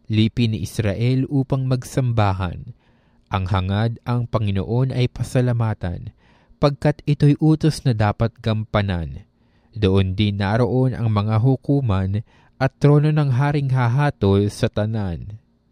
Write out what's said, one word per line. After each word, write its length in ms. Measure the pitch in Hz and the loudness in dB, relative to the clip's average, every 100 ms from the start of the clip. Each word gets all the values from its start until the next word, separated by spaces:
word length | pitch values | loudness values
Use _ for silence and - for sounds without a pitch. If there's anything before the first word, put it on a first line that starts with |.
| - | -2
lipi 400 | 107 110 - 117 | 2 2 2 -2
ni 160 | 110 | -2
Israel 640 | - - 104 98 120 131 131 | -6 -4 -2 0 0 0 0
upang 400 | 139 131 135 131 | -2 -2 -2 -2
magsambahan. 1120 | 127 - - 127 113 101 92 90 - - - _ _ _ _ _ | -4 -4 -2 0 2 0 0 -4 -6 -14 -18 _ _ _ _ _
Ang 120 | 98 92 | -4 -2
hangad 480 | 98 92 101 117 110 123 | -2 0 0 0 -4 -4
ang 240 | 120 117 | -4 -2
Panginoon 640 | 110 104 98 92 120 131 | -2 0 -2 -2 0 0
ay 160 | 127 123 | 0 -2
pasalamatan, 1040 | - - 131 123 117 110 104 87 92 - - _ _ _ _ | -4 -4 0 0 0 -2 -4 -6 -8 -12 -18 _ _ _ _
pagkat 400 | 147 143 151 - - | -2 0 -2 -2 -2
ito'y 240 | 147 147 147 | 2 4 4
utos 400 | 156 156 160 - | 2 2 2 0
na 160 | 135 110 | -2 0
dapat 320 | 104 - 113 - 113 | 0 0 -4 -4 -4
gampanan. 800 | 110 107 107 101 87 76 67 - _ _ _ _ | -4 -2 -2 0 -2 -6 -10 -18 _ _ _ _
Doon 400 | 107 95 98 95 | -2 2 4 2
din 240 | 95 104 101 | 0 0 0
naroon 560 | 98 113 110 127 131 | 0 0 2 0 0
ang 160 | 110 113 | 0 0
mga 320 | 107 104 110 | 0 0 2
hukuman 800 | 127 131 - 143 123 95 95 104 - _ _ - | 2 0 0 0 0 0 -2 -4 -6 _ _ -4
at 100 | 131 - | -4 2
trono 320 | 143 147 151 | 4 6 4
ng 240 | 151 143 | 2 0
haring 400 | 123 143 147 139 | 0 0 0 0
hahatol 720 | 131 120 135 147 - 98 98 104 | 0 0 0 0 0 2 4 2
sa 160 | - 117 | -2 -4
tanan. 720 | - 107 110 98 82 - 107 _ _ _ | -2 -4 -4 -4 -6 -10 -16 _ _ _